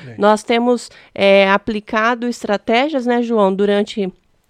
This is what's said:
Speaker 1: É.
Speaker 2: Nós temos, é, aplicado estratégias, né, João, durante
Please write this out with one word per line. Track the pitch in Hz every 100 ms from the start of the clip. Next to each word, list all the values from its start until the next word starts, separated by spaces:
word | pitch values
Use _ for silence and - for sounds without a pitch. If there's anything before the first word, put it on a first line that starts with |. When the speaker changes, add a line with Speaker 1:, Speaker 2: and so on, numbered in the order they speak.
| 131
Speaker 1:
É. | 113
Speaker 2:
Nós | 202 214
temos, | - 233 240 240 - - -
é, | - 196 196 190
aplicado | 196 - 214 - 220 226 240 240
estratégias, | 226 214 202 - 226 294 277 240
né, | 240
João, | 233 226 190
durante | 196 202 202 202 220 190 - _ _